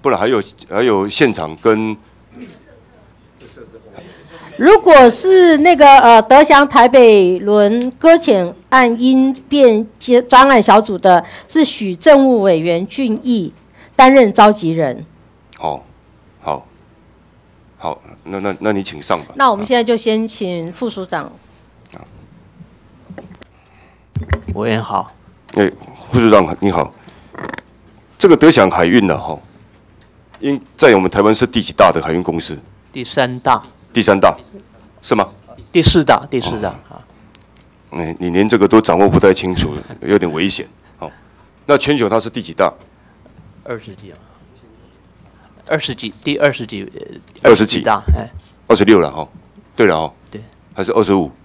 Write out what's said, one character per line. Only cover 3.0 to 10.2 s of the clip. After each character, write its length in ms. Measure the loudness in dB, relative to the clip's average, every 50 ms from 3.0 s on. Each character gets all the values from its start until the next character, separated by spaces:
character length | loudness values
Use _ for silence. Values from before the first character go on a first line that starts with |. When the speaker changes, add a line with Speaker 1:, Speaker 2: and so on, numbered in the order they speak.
| _ _ _ _ _ _ _ _ -20 -20 _ -20 -20 _ _ -20 _ -20 _ -20 -20 -20 -20 _ _ -20 -20 -20 -20 -20 -8
Speaker 2:
如 240 | 0 4 4 4 4
果 300 | 4 4 6 6 6 6
是 480 | 4 0 0 2 4 4 4 4 4 4
那 160 | 4 2 4
个， 100 | 6 6 8 8 8
呃， 240 | 8 6 6 6
得 220 | 4 6 4 4 6
享 240 | 6 4 2 2 2
台 200 | 2 2 2 4
北 480 | 6 6 6 6 6 4 2 0 -2 -4
轮 500 | -4 -2 0 2 2 2 0 -2 -6 -8 -10 _
搁 180 | 4 4 4
浅 380 | 4 2 0 0 0 -2 -6 -8 -16 _ _
案 320 | 0 2 2 2 0 -2
应 320 | 0 0 2 2 0 -2 -4 -6 -8 _
变 360 | 0 2 4 4 4 2 -4 -8 _ _
接-， 240 | -4 0 0 0